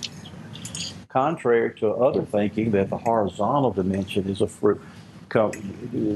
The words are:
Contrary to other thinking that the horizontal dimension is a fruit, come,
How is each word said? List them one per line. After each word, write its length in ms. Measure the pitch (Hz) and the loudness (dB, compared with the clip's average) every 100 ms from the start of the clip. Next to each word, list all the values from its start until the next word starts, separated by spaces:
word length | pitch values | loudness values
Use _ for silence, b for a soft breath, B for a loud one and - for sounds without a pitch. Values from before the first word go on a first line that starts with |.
| - - - - - - - - - - - | -12 -12 -16 -16 -16 -14 -12 -10 -12 -12 -4
Contrary 680 | 131 139 - 123 117 117 - | 0 0 0 2 4 2 0
to 100 | 110 | 0
other 320 | - 131 104 | 4 4 2
thinking 480 | 80 104 104 107 113 | 0 0 0 0 2
that 200 | 101 95 | 4 2
the 60 | 104 | 0
horizontal 760 | 117 113 98 - 104 139 127 | 2 2 2 0 0 2 2
dimension 580 | 98 92 98 95 104 95 | 2 0 0 0 -2 -2
is 120 | 95 | 0
a 60 | 104 | -2
fruit, 340 | - 104 101 B B B B - | 2 2 2 B B B B -2
come, 220 | 120 104 - 98 90 120 123 110 | 2 2 -2 -8 -10 -6 -4 -2